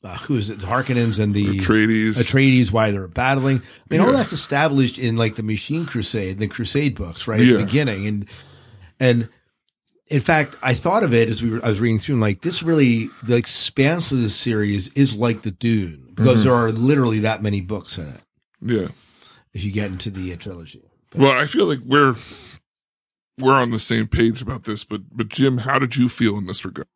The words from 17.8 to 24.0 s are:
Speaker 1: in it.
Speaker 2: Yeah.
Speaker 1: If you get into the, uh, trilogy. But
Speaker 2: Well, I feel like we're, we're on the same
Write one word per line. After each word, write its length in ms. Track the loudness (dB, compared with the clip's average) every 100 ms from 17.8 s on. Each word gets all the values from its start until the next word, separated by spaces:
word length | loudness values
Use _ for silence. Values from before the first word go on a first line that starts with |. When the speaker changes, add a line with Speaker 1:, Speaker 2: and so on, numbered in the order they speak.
| -10 -12
Speaker 1:
in 100 | -12
it. 140 | -16 _ _ _ _
Speaker 2:
Yeah. 260 | -4 -4 -4 -12 _ _ -20 _ _
Speaker 1:
If 100 | -10 -6
you 60 |
get 160 | -6 -6
into 180 | -8 -10
the, 220 | -10 -10
uh, 60 | -12
trilogy. 460 | -14 -16 -18 -20 _ _ _
But 100 | 4
Speaker 2:
Well, 120 | 4
I 160 | 4 0
feel 180 | 0 0
like 140 | -2
we're, 320 | 2 4 4 2 -8 -20 -20 -20 _ _ _ _ _ _ _ -2
we're 160 | 4 4
on 160 | 4
the 80 | -2
same 280 | -2 -2